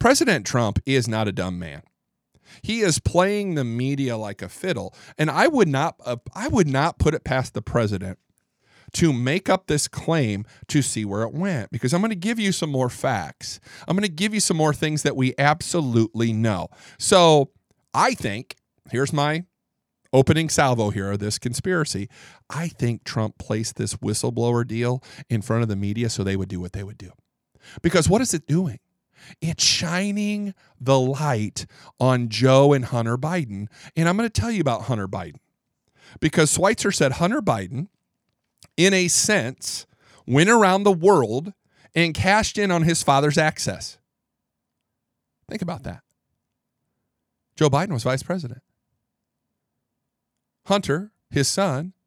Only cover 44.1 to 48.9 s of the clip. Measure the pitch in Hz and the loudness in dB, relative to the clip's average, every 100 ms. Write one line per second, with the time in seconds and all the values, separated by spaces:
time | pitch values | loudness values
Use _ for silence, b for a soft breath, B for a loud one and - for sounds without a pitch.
44.1 | _ _ _ _ _ _ _ _ _ _ | _ _ _ _ _ _ _ _ _ _
45.1 | _ _ _ - 320 170 151 90 - _ | _ _ _ -12 -8 -8 -8 -10 -14 _
46.1 | _ _ _ _ _ _ _ _ _ _ | _ _ _ _ _ _ _ _ _ _
47.1 | _ _ _ _ - 151 139 196 123 127 | _ _ _ _ 0 2 2 0 -2 -2
48.1 | 135 - 180 123 123 - _ _ | -4 -4 -6 -8 -14 -20 _ _